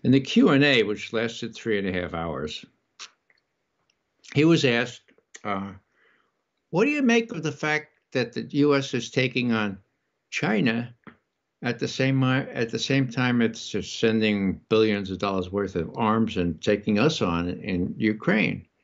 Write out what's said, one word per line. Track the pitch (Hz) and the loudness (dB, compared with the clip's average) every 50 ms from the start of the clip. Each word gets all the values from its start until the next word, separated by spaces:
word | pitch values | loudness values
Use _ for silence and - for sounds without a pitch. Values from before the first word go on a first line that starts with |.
| - | 2
In | 123 | 4
the | 131 135 | 4 4
Q | 135 - - 226 269 196 | 2 2 4 4 6 6
and | 143 135 147 | 6 6 6
A, | 143 135 117 104 | 6 4 4 4
which | 101 104 98 - - 120 | 2 -2 -6 -8 -4 -2
lasted | 110 117 113 113 - 123 113 - | -2 -2 -2 -4 -8 -10 -10 -10
three | - - 117 104 101 | -8 -4 -2 -2 0
and | 98 | 0
a | 92 92 90 | -2 -2 -4
half | 90 82 85 | -4 -4 -6
hours, | 82 85 85 73 65 73 73 - - - - _ _ _ _ _ - - - _ _ _ _ _ _ _ _ _ _ _ _ _ _ _ _ _ _ _ _ _ _ _ - - | -6 -6 -4 -6 -6 -6 -8 -10 -12 -16 -20 _ _ _ _ _ -20 -20 -20 _ _ _ _ _ _ _ _ _ _ _ _ _ _ _ _ _ _ _ _ _ _ _ -2 2
he | 143 151 | 4 6
was | 165 165 139 135 | 6 6 4 4
asked, | 127 117 120 120 120 - - _ _ _ _ _ _ - - - | 2 2 2 0 -2 -8 -14 _ _ _ _ _ _ -20 -12 -6
uh, | 104 98 95 98 98 92 92 _ _ _ _ _ _ _ _ _ _ _ _ _ _ _ _ _ _ | -6 -6 -4 -6 -8 -12 -16 _ _ _ _ _ _ _ _ _ _ _ _ _ _ _ _ _ _
"What | 160 175 240 | -2 0 0
do | 294 | 0
you | 302 294 | 0 2
make | 269 226 233 233 226 233 | 2 4 4 2 2 0
of | - 165 | -6 -6
the | 160 151 | -6 -6
fact | 139 - 160 151 151 151 151 - _ _ _ _ | -6 -4 -4 -2 -2 -2 -4 -8 _ _ _ _
that | - 131 120 120 - | -4 -2 -2 -2 -4
the | - 113 - | -8 -10 -4
U | - 143 143 147 139 | 0 2 4 4 4
S | 139 135 - - | 2 2 -2 -4
is | 120 117 - | -6 -6 -2
taking | - 135 127 127 - 131 123 120 | -2 0 0 0 0 -2 0 0
on | 113 110 107 101 98 98 _ _ _ _ _ _ _ _ _ _ | 0 0 0 -2 -4 -8 _ _ _ _ _ _ _ _ _ _
China | - - 143 175 214 - 85 113 113 117 123 120 - _ _ - - _ _ _ _ _ _ _ _ _ | -6 -4 -2 0 0 2 2 0 0 -2 -4 -8 -12 _ _ -20 -20 _ _ _ _ _ _ _ _ _
at | - 120 117 - | -6 -6 -4 -4
the | 131 | -6
same | - - - 131 135 135 131 | -6 -2 0 0 2 2 2
mi-, | 131 127 127 135 - - | 2 2 2 0 -2 -4
at | - 135 117 117 | -4 -4 -4 -4
the | - 117 | -4 -6
same | - - 135 135 135 | -2 0 2 2 0
time | 131 - 131 123 123 123 120 | 0 0 0 0 2 2 2
it's | 117 113 113 - - - | 2 0 0 -6 -10 -8
just | - 98 98 - - - | -6 -6 -6 -8 -4 0
sending | 120 113 110 110 110 107 104 101 98 92 85 - - | 0 2 2 2 2 2 2 0 0 -2 -2 -4 -2
billions | _ 110 110 110 110 104 101 98 95 | _ 4 4 4 4 2 -2 -4 -6
of | 95 90 | -6 -4
dollars | 104 101 95 95 90 87 | -4 -2 -2 -2 -4 -4
worth | 98 101 101 92 - | -4 -4 -4 -2 -4
of | 87 80 - - | -4 -6 -4 -4
arms | - 113 107 110 113 113 98 - | -2 0 2 2 2 0 0 0
and | 92 87 87 82 - | -2 -2 -2 -4 -2
taking | - 110 104 101 - 110 104 104 | 0 0 0 0 0 0 2 2
us | 123 160 160 - | 2 2 2 0
on | 110 90 85 85 87 87 | 0 0 0 -2 -2 -4
in | - - - 92 92 90 87 - - | -6 -8 -6 -4 -2 -2 -2 -4 -4
Ukraine?" | - 104 107 107 - - - 104 214 78 62 - - - _ _ _ | -2 -2 -2 -2 0 -2 0 0 2 0 -2 -2 -6 -10 _ _ _